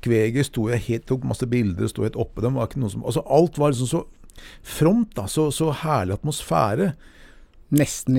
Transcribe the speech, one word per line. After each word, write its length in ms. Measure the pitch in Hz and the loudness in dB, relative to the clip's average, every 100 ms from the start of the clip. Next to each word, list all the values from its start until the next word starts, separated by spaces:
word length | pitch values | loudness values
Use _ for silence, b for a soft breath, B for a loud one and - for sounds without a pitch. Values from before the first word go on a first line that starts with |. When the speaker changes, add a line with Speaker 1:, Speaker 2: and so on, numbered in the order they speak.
Speaker 1:
kveget 440 | 127 113 110 123 139 | 2 2 4 2 -2
sto 240 | - 110 | 0 0
jeg 120 | 117 - | 0 -2
helt, 160 | 117 - | -4 -2
tok 160 | 131 | -2
masse 220 | 123 117 123 | -2 -4 0
bilder, 400 | 123 107 90 110 | 2 0 0 -4
sto 140 | - | -2
helt 140 | 107 110 | -4 -2
oppe 260 | 117 - | -6 -2
dem, 140 | 117 131 | -2 -2
var 100 | 113 | -4
ikke 140 | - | -2
noe 80 | 113 | -4
som... 140 | 95 | -4
Altså 180 | - 123 - | -4 -4 2
alt 300 | 139 170 - | 4 4 2
var 100 | 147 | 0
liksom 160 | 123 127 | 0 -2
så 180 | 165 - - - B B B | -2 -4 -18 -20 B B B
fromt 500 | - - 156 220 220 | -14 2 4 4 2
da, 140 | - 98 | -4 -4
så, 240 | - 151 | 0 0
så 180 | 135 160 | 0 -2
herlig 460 | 139 160 143 92 98 | -2 0 0 0 -2
atmosfære. 800 | 147 147 - 165 120 110 190 139 b b b b b b - | -4 -6 -2 2 2 2 0 -2 b b b b b b -2
Speaker 2:
Nesten 400 | 143 135 - - | 0 0 -2 0